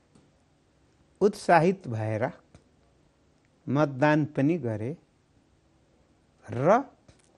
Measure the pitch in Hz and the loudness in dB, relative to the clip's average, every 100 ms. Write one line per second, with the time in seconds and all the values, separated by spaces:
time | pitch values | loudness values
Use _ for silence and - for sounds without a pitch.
0 | _ _ _ _ _ _ _ _ _ _ | _ _ _ _ _ _ _ _ _ _
1 | _ - 208 - - 170 170 190 147 110 | _ -2 0 0 4 4 4 -2 -6 -8
2 | 107 107 127 - _ - _ _ _ _ | -6 -4 -6 -8 _ -20 _ _ _ _
3 | _ _ _ _ _ _ - 139 151 131 | _ _ _ _ _ _ -4 -2 0 0
4 | 151 151 143 - 139 175 120 107 113 165 | 2 2 0 -2 -2 -2 -4 -6 -8 -12
5 | _ _ _ _ _ _ _ _ _ _ | _ _ _ _ _ _ _ _ _ _
6 | _ _ _ _ - 110 147 233 277 _ | _ _ _ _ -12 -2 2 2 0 _
7 | _ _ _ | _ _ _